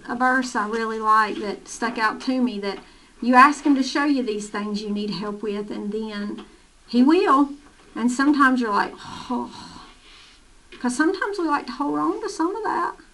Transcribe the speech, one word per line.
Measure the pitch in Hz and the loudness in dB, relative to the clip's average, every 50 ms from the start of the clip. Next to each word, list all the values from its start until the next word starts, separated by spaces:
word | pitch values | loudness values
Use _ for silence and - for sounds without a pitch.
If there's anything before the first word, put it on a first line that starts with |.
| - | -10
a | - 247 | -8 -2
verse | 240 254 254 254 262 254 254 - | 0 2 2 2 2 0 -2 -2
I | 233 208 208 | -4 -2 -2
really | 226 226 226 220 220 220 | -4 -4 -4 -4 -4 -2
like | 220 220 214 220 220 202 - 226 | 2 4 4 4 4 2 -2 -4
that | 214 202 - - - - | -6 -6 -6 -8 -10 -14
stuck | - - 247 233 247 | -8 -6 -4 -4 -2
out | 240 220 214 - - | 0 -2 -2 -2 -2
to | - 262 254 262 | -2 -2 0 0
me, | 247 233 208 202 | 0 0 -2 -4
that | 202 196 190 - - - - - - _ _ - | -6 -6 -6 -8 -10 -18 -20 -20 -20 _ _ -4
you | 233 233 254 | 2 6 8
ask | 247 262 294 294 - - | 8 8 8 6 2 2
him | 302 277 | 2 2
to | 262 | 2
show | 254 - - 302 285 | 2 0 -2 0 0
you | 302 285 262 | 2 0 0
these | 233 214 208 208 208 - | 0 -2 -4 -6 -6 -8
things | - 208 208 208 208 208 | -8 -6 -6 -4 -6 -6
you | 220 208 | -6 -4
need | 208 208 208 208 | -4 -4 -4 -4
help | 175 170 214 208 208 208 | -6 -6 -6 -8 -8 -6
with, | - 214 202 208 208 208 | -6 -6 -6 -6 -6 -8
and | 214 208 208 208 | -8 -8 -6 -6
then | 208 214 220 220 208 202 208 208 - 214 - - - - _ _ _ _ _ | -6 -6 -6 -8 -8 -8 -8 -8 -8 -10 -14 -18 -20 -20 _ _ _ _ _
he | - - 240 | 0 4 4
will. | 254 285 330 370 415 370 269 277 285 277 - - - - _ _ - - - | 6 6 6 6 6 6 6 4 4 2 -2 -12 -20 -20 _ _ -20 -14 -6
And | - 226 240 | -2 -2 -2
sometimes | 247 - 269 294 294 269 277 262 254 247 | 0 2 2 4 4 6 6 4 4 2
you're | 240 214 | 0 0
like, | 202 202 - - - - - - - - - - | 0 0 0 -2 -6 -12 -16 -16 -14 -12 -8 -6
"Oh," | 247 240 240 - - - - - - - - - - - - - - - - - - - - _ - - _ - - - | -6 -6 -6 -8 -12 -16 -18 -18 -18 -20 -20 -20 -20 -20 -20 -20 -20 -20 -20 -20 -20 -20 -20 _ -20 -20 _ -20 -10 -6
'cause | - 247 247 | -4 -2 0
sometimes | - 311 339 392 - - 427 403 392 | 2 2 2 0 0 -2 -4 -4 -2
we | 339 | -2
like | 311 294 - - | 0 -2 -2 -4
to | 254 | -6
hold | 240 - 285 294 294 302 | -6 -6 -4 -2 -2 0
on | 302 320 381 440 | 0 -2 -2 -2
to | 440 392 | -6 -6
some | - - 320 359 415 | -4 -2 -2 -2 -2
of | 453 427 | -4 -4
that. | - - - 339 - - - - - | -4 -2 -2 -4 -4 -6 -10 -18 -20